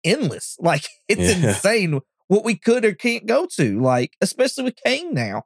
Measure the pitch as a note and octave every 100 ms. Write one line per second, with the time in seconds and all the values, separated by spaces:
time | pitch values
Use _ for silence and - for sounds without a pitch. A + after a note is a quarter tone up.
0 | D#3+ C4+ A3 F2 - - E3+ D3 - -
1 | - A#3 - F#3+ C3 G2 G3 A3+ F3 C#3+
2 | - _ - G3 A3+ A3 - B3 A3 G3
3 | A#3+ A#3 G#3+ B3+ F4+ - B2 G2+ B2+ B2+
4 | - - F#3+ - B3+ - B3+ - - C4+
5 | F4 F3+ A2 G#2